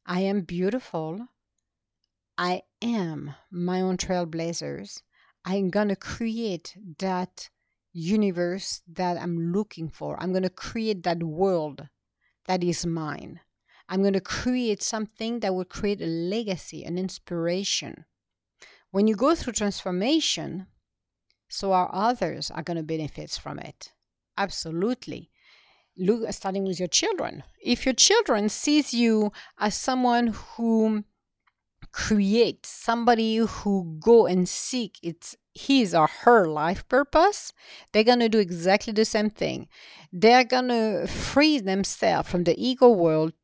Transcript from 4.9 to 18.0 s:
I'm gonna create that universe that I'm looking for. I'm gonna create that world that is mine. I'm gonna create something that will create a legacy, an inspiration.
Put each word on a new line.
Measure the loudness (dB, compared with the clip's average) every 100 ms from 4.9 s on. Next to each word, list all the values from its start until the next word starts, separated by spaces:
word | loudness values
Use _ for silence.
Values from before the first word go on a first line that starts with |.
| -18 _ _ _ _
I'm | -4 -2 0
gonna | 0 0 -2
create | -6 -6 -6 -4 -4 -6 -10 -18 -18 -6
that | -4 -2 -4 -10 -20 _ _ _ _
universe | -8 0 2 2 0 -2 -4 -8 -12 -10
that | -4 -4 -2
I'm | -4 -4 -2
looking | -2 -4 -8 -12
for. | -10 -8 -6
I'm | -2
gonna | -2 -2
create | -4 -10 -4 -4 -2
that | -2 -2
world | -4 0 0 0 -2 -8 -18 _ _ _ _ _ -4
that | 0
is | 0 -2 -2
mine. | -4 -6 -10 -12 -20 _ _ _ _ -6
I'm | 0
gonna | 2 2
create | -2 -4 -2 0 0 -2
something | -4 -6 -8 -8 -6 -4
that | -2
will | -4 -6
create | -4 -4 -2
a | -4
legacy, | -4 -2 -4 -4 -6 -8 -12
an | -8 -6
inspiration. | -6 -8 -8 -4 -2 -2 -2 -4 -6 -14